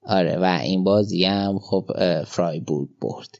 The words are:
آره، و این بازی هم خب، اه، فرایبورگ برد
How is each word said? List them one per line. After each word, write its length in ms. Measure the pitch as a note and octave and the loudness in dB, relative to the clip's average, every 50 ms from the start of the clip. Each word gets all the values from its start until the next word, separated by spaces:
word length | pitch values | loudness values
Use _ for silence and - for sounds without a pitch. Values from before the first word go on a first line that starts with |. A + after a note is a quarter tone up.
| _ - | _ 0
آره، 300 | G#2 F#2+ F2+ D#2 D#2+ D#2+ | 2 2 2 2 2 2
و 220 | F#2 F#2 F2+ E2 A#1 | 2 2 2 0 0
این 200 | C#2 F#2+ F#2+ F#2 | 0 0 2 2
بازی 420 | G2 G2+ G#2 G#2 G#2 F#2+ F2 F#2 | 4 4 4 4 2 2 2 2
هم 340 | F#2+ G2 G2+ G2 G2 G2 F#2+ | 2 2 0 0 -2 -2 -4
خب، 320 | - - - F#2+ F#2 - - | -4 -2 -2 -2 -2 -2 -2
اه، 280 | - F#2+ F2+ F2 D#2 F2+ | 0 2 2 2 0 -2
فرایبورگ 640 | - - - F2+ E2+ D#2 D#2+ - - D#2 C#2+ C#2 C#2 - _ | -4 -2 -2 -2 -2 -2 -6 -4 -4 -4 -4 -4 -6 -8 _
برد 360 | - A1 - - - - - - | -8 -8 -8 -8 -14 -18 -20 -20